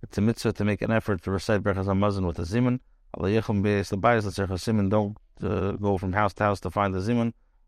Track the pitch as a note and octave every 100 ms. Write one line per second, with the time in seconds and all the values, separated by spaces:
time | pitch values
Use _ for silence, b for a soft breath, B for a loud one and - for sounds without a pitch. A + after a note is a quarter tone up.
0 | - - G#2+ A2+ A2+ - G#2 G2+ A2 A2
1 | - F#2+ - F#2+ - G#2 F#2+ F#2+ F#2+ F#2+
2 | G#2 G2 F#2 F2 E2 A2+ B2 B2+ - _
3 | _ - F#2+ A2 G#2+ G2+ G#2 G2+ F#2+ G2
4 | A#2+ A#2 G2+ F#2+ F#2+ F#2 - A2 F#2+ G#2+
5 | G2+ G#2+ _ - G2 F#2+ F#2+ G2 G2+ G2
6 | F#2+ F#2+ G#2 - G#2 G2+ F#2 G#2 G2+ F#2
7 | G2+ A#2+ A#2 - _ _